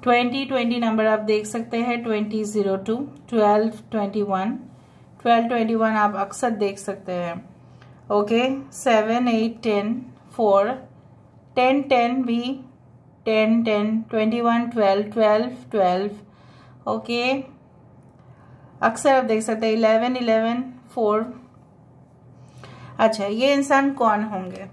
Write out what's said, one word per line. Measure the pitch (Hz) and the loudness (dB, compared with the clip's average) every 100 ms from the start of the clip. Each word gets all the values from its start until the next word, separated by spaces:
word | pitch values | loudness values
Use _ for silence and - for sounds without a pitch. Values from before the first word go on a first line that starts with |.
ट्वेंटी | 247 240 240 269 | 4 2 2 -2
ट्वेंटी | 277 262 233 240 | -2 -2 0 0
नंबर | 233 220 220 | 0 2 2
आप | 214 | 2
देख | 214 214 214 | 2 0 0
सकते | 240 226 233 | -8 -6 -4
हैं, | 240 233 | -2 -4
ट्वेंटी | 233 214 208 214 | -2 -2 -2 -4
ज़ीरो | 214 214 196 190 196 | -4 -2 -2 -2 -2
टू, | 233 285 - - | -4 -6 -12 -6
ट्वेल्व | 233 208 208 220 - - | 2 4 4 2 -4 -8
ट्वेंटी | 220 202 214 | -4 -4 -2
वन, | 202 190 196 262 - - - - - - | -2 -2 -2 -6 -10 -20 -20 -20 -20 -6
ट्वेल्व | 240 233 233 | 2 2 2
ट्वेंटी | 240 226 | 0 0
वन | 226 220 220 | 0 0 2
आप | 208 196 | 0 0
अक्सर | 196 - 247 | -6 -2 -4
देख | 214 202 202 | 0 -2 -4
सकते | - 190 - | -10 -10 -8
हैं, | 180 175 175 - - - - - - - | -6 -6 -8 -14 -20 -20 -20 -20 -20 -2
ओके, | 208 208 226 254 269 - | 0 2 2 0 -2 -8
सेवन, | - 269 226 214 233 247 | -6 2 2 2 0 0
एट, | 226 226 226 | 0 -2 -4
टेन, | 226 202 208 254 - - - - | -2 0 -2 -6 -8 -20 -20 0
फ़ोर, | 220 196 208 262 - - - - - - _ - | 4 4 2 -4 -10 -20 -20 -20 -20 -20 _ 2
टेन, | 254 277 269 | 4 2 2
टेन | 254 240 262 | 2 2 0
भी, | 240 233 247 269 - - _ - _ _ | 0 -2 -2 -8 -12 -20 _ -20 _ _
टेन, | - 220 214 226 | -2 2 4 2
टेन, | 226 208 208 220 220 | 2 0 0 -2 -2
ट्वेंटी | 226 220 233 | 0 0 0
वन, | 233 233 240 | 2 0 0
ट्वेल्व, | 240 202 196 208 | 0 2 2 -2
ट्वेल्व, | 233 214 214 240 - - | 0 2 2 0 -8 -8
ट्वेल्व, | 220 185 180 202 202 - _ - - - - - | 0 2 0 -4 -8 -20 _ -20 -20 -20 -14 -6
ओके, | 220 220 240 247 277 269 - _ - - - - _ - - - - - - | -6 -4 -4 -2 -2 -6 -18 _ -20 -20 -20 -20 _ -20 -20 -20 -20 -20 -2
अक्सर | 226 226 294 | -2 0 2
आप | 262 | 2
देख | 233 220 | 2 -2
सकते | 220 220 226 | -2 -2 0
हैं | |
इलेवन, | 220 220 220 247 254 | 2 4 4 2 -2
इलेवन, | 240 220 226 240 254 - - | 0 0 0 -4 -6 -12 -12
फ़ोर। | - 214 214 233 - - - - _ _ - - _ - - - - - - - - | -2 0 0 -2 -10 -20 -20 -20 _ _ -20 -20 _ -20 -20 -20 -20 -20 -20 -20 0
अच्छा, | 226 220 | 0 2
ये | 202 214 269 | -4 0 2
इंसान | 285 277 277 277 | 2 4 2 2
कौन | 277 226 214 | 0 0 0
होंगे? | 214 202 185 185 196 | -2 -8 -10 -14 -16